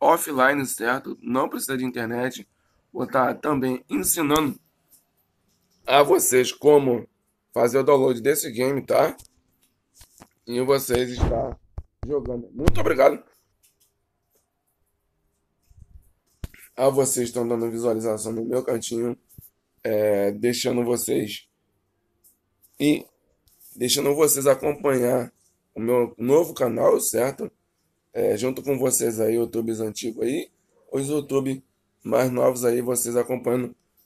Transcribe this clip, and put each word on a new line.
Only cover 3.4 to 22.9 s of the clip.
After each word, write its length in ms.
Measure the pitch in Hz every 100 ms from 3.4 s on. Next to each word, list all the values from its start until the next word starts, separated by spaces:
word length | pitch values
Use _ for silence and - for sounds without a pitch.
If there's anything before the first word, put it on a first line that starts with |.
| 147 139 127 127 -
ensinando 720 | - 180 170 143 156 143 98 _ _ _ - _ _ _ _ _ _ _ _ -
a 160 | 139
vocês 500 | 143 117 - 127 120
como 540 | - 147 147 135 117 - _ _ _ _
fazer 260 | 120 123 131
o 40 |
download 380 | 131 139 131 120
desse 300 | 131 - -
game, 300 | 110 131 139
tá? 340 | - 123 151 - - _ _ _ _ _ _ _ - - - _ -
E 140 | 120
vocês 480 | 127 139 135 123 127
estão 440 | 123 120 117 127 - _ - - _ -
jogando. 420 | 143 123 120 117
Muito 280 | 117 165 202
obrigado 420 | 175 135 139 147 - _ _ _ _ _ _ _ _ _ _ _ _ _ _ _ _ _ _ _ _ _ _ _ _ - - - _ _ _ _ - - -
a 140 | - 135
vocês 380 | 135 131 127 120
que 40 |
estão 160 | 123 117
dando 240 | 117 113
visualização 640 | 113 120 110 113 107 110
no 100 | 113
meu 200 | 117 123
cantinho, 560 | 127 117 - 117 120 120 _ - - _ _ _
é, 480 | 113 107 107 101 101
deixando 500 | 104 117 120 127 120
vocês 640 | 120 120 120 131 107 - - _ _ _ _ _ _ _ _ _ _ _ _ -
e 240 | 143